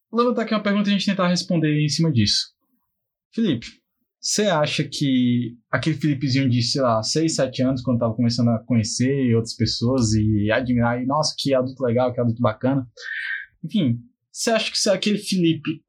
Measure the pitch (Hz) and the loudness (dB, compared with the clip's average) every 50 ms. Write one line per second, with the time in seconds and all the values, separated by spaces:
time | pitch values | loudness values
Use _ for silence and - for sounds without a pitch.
0 | _ _ 226 233 240 247 220 240 214 - 214 208 208 202 202 208 196 202 202 190 | _ _ 0 0 2 2 0 0 -2 -2 -2 -2 0 0 0 0 2 2 0 0
1 | - 202 190 196 180 180 180 175 - - 180 160 156 151 151 151 151 147 - 160 | 0 0 0 0 2 2 0 0 0 0 0 2 2 2 2 2 2 0 2 2
2 | 165 160 127 113 104 104 - - - - _ _ _ _ _ _ _ _ _ _ | 2 2 4 2 2 2 0 -2 -4 -6 _ _ _ _ _ _ _ _ _ _
3 | _ _ _ _ _ _ - 226 233 180 135 117 - - - _ _ _ _ _ | _ _ _ _ _ _ -4 -2 0 0 0 -2 -4 -10 -18 _ _ _ _ _
4 | _ _ _ _ - - - 208 214 196 170 151 151 147 - - 143 127 - - | _ _ _ _ -8 -4 -2 0 0 0 2 0 0 0 -2 -4 -4 -4 -4 -2
5 | 147 135 131 127 123 123 120 120 120 - - - _ _ - - - 165 151 151 | 0 2 2 4 4 4 2 0 0 -4 -8 -14 _ _ -4 -2 -2 -2 -2 0
6 | - 151 139 - 147 131 123 139 135 123 120 123 117 - - 143 131 120 113 110 | 0 -2 0 0 0 0 0 2 2 2 2 0 0 0 0 0 0 2 0 0
7 | 110 - - 156 165 156 - 156 135 123 - - 127 131 135 123 - 135 120 113 | 0 -2 -2 0 0 0 0 0 -2 -2 -2 -2 0 0 0 -2 -2 0 0 0
8 | 120 113 107 - 120 117 120 123 120 117 113 110 - - 123 113 107 - - - | 0 -2 0 0 0 0 2 2 2 2 2 0 0 0 0 0 0 0 -2 0
9 | 123 135 143 139 131 120 113 113 110 - - - 110 - - - 117 120 135 131 | 0 0 2 2 2 2 2 2 0 -2 -2 -2 -2 -2 -2 0 0 0 2 2
10 | 113 107 110 107 107 110 110 101 104 107 110 127 127 123 123 117 117 117 120 127 | 2 2 2 2 2 2 2 2 2 2 0 0 0 0 0 2 2 0 0 -2
11 | 127 135 143 156 151 - - - - 139 135 127 127 127 131 - 131 120 113 123 | -2 -2 0 0 -2 -2 -4 -4 -2 0 0 0 0 -2 -4 -4 -2 0 2 2
12 | 127 127 120 123 120 113 110 120 117 110 107 - 127 131 139 135 127 - _ - | 0 0 0 0 0 0 0 0 0 -2 0 0 -2 -2 0 -2 -4 -6 _ -16
13 | - - - - - - - - - - _ _ 170 156 - 208 151 120 120 120 | -14 -12 -10 -10 -8 -8 -10 -10 -12 -16 _ _ -8 -4 -2 0 0 0 0 -2
14 | - - _ _ _ _ - - - 233 226 214 - - - - - 214 190 170 | -6 -14 _ _ _ _ -10 -6 -2 0 0 0 0 -2 -4 -2 0 0 0 2
15 | - 208 202 - - - 190 185 170 165 156 156 - 156 165 - _ | 0 0 0 -2 -2 -2 0 2 2 2 2 0 -4 -8 -8 -8 _